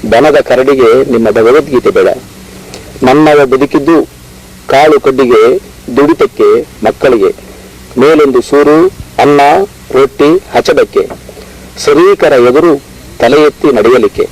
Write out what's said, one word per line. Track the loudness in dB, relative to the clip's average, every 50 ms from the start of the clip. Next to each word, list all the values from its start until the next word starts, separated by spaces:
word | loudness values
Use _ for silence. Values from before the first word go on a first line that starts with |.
| -2 0
ದನದ | 0 2 2 2 0
ಕರಡಿಗೆ | 0 0 0 -2 0 0 0 0 2 2 2 2 2 0 -2
ನಿಮ್ಮ | -2 -2 -2 -2
ಭಗವದ್ಗೀತೆ | 0 0 0 2 2 0 -2 -2 -4 -2 -2 -2
ಬೇಡ. | -2 0 -2 -2 -2 -6 -10 -20 -20 -20 -20 -20 -20 -20 -20 -20 -20 -20 -20 -20 -10 -4
ನನ್ನವ | -2 0 2 2 2 2 2 2 2
ಬದುಕಿದ್ದು | 0 0 -2 -2 -2 -2 -4 -2 0 0 0 -2 -4 -10 -20 -20 -20 -20 -20 -20 -20 -20 -20 -8 -4
ಕಾಳು | 0 0 2 2 2 2
ಕಡ್ಡಿಗೆ, | 0 -2 0 0 0 2 2 2 2 2 0 -2 -6 -12 -20 -20 -16 -6 -2
ದುಡಿತಕ್ಕೆ, | -2 0 0 0 0 -2 -4 -2 0 0 2 2 0 -2 -8 -14 -6 -6
ಮಕ್ಕಳಿಗೆ, | -6 -4 -2 -2 -2 0 0 0 -2 -4 -6 -16 -20 -20 -20 -20 -20 -20 -20 -20 -12 -4 0
ಮೇಲೊಂದು | 0 2 2 2 2 2 0 -2
ಸೂರು, | -2 0 0 0 2 2 2 2 0 -2 -4 -8 -20 -12 -4 -2
ಅನ್ನ, | 0 2 2 2 2 2 2 0 -2 -6 -10 -20 -16 -6
ರೊಟ್ಟಿ, | -2 0 0 -2 0 0 0 0 0 0 -4 -4 -6
ಹಚಡಕ್ಕೆ, | -4 -2 -2 0 0 -2 -2 -2 -6 -6 -6 -10 -18 -20 -20 -20 -20 -20 -20 -20 -20 -20 -20 -18 -6 -2
ಶರೀಕರ | 0 2 2 2 2 2 0 0 0
ಎದುರು | 2 2 2 2 2 2 2 0 -2 -2 -6 -18 -20 -20 -20 -20 -8 -4
ತಲೆ | -2 0 2 2
ಎತ್ತಿ | 2 0 0 -2 -2 -2
ನಡೆಯಲಿಕ್ಕೆ. | 0 0 0 0 0 0 0 -2 -4 -6 -8 -8